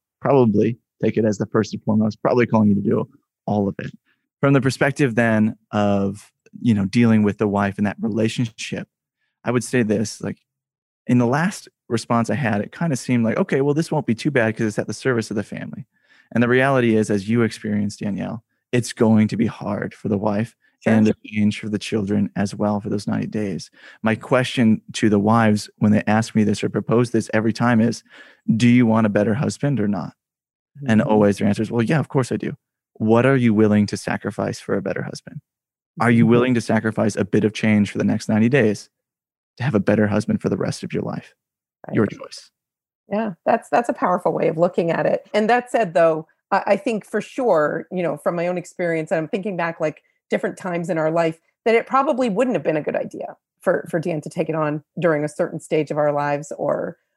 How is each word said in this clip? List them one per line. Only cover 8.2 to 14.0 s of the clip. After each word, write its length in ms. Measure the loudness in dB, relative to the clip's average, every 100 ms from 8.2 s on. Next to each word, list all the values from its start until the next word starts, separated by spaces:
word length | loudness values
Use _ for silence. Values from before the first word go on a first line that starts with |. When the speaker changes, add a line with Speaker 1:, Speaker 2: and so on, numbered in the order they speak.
| -2 -2 -6 -6 -12 -10 -12 _ _ _ _ _
Speaker 1:
I 80 | -4
would 100 | -4
say 180 | -2 0
this, 360 | 0 0 -2 -8
like, 180 | -12 -12 _ _ _ _ _ _ 0
in 120 | 2
the 80 | 2
last 420 | 2 0 -4 -14 _ -6
response 420 | -6 -2 -2 0
I 40 |
had, 260 | -2 -2 -2
it 120 | -4
kinda 240 | -4 -4 -2
seemed 280 | -2 0
like, 120 | 0 0
"Okay, 240 | 0 0
well, 140 | 0
this 180 | 0 -2
won't 140 | -4